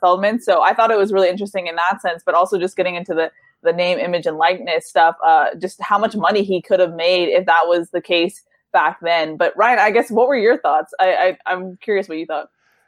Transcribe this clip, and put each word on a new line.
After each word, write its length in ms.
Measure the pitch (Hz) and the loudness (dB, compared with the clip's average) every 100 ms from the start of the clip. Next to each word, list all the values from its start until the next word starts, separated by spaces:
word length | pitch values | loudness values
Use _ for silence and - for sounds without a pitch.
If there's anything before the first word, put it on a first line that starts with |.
Feldman. 380 | 180 185 202 233 | 2 2 0 0
So 220 | - 170 | 0 2
I 140 | 151 226 | 2 2
thought 160 | 226 | 2
it 60 | 220 | 2
was 140 | 202 | 0
really 180 | 196 180 | 2 0
interesting 360 | 185 202 196 175 | 0 -6 -8 -6
in 100 | 170 | -4
that 240 | 175 202 | -2 -2
sense, 220 | 185 165 | -6 -6
but 120 | - 165 | -2 0
also 240 | 185 190 | 0 -2
just 160 | 180 - | -2 -2
getting 180 | 180 | -4
into 220 | 175 185 160 | -6 -6 -4
the, 160 | 160 - _ _ | -4 -6 _ _
the 100 | 165 | -2
name, 240 | 165 180 170 | 0 0 -2
image, 300 | 170 175 165 | -2 -4 -4
and 100 | 156 | -2
likeness 500 | 165 185 175 165 - | -2 -2 -4 -4 -2
stuff, 280 | 185 165 170 165 | 2 2 2 2
uh, 300 | 160 143 165 | 2 2 -4
just 260 | 185 - | -10 -8
how 160 | - 202 | -2 0
much 180 | 220 190 | 0 0
money 280 | 170 208 | 0 0
he 180 | 196 185 | 0 -4
could 180 | - 190 | 0 2
have 140 | 180 | 2
made 360 | 165 170 180 175 | 0 0 0 2
if 180 | 180 185 | 0 2
that 160 | 165 170 | 2 2
was 240 | 175 170 | 0 -2
the 120 | 175 | -6
case 420 | 165 175 175 - _ _ _ | -2 -2 -2 -6 _ _ _
back 280 | 185 156 - | -2 0 -2
then. 340 | 170 170 156 151 | -2 -2 -2 -2
But 220 | 170 - | -2 2
Ryan, 220 | 226 240 | 2 4
I 100 | 214 | 2
guess, 220 | 220 - | 2 0
what 160 | 226 254 | 0 2
were 100 | 269 | 2
your 220 | 214 277 | 2 2
thoughts? 340 | 151 147 - - | 0 -2 -2 -2
I, 380 | 185 160 185 185 - | 0 2 0 -2 -6
I, 40 | |
I'm 260 | 180 185 180 | -6 -8 -10
curious 300 | - 202 196 | -4 -4 -4
what 120 | 160 | -8
you 80 | 160 | -8
thought. 220 | 151 156 _ _ _ | -10 -10 _ _ _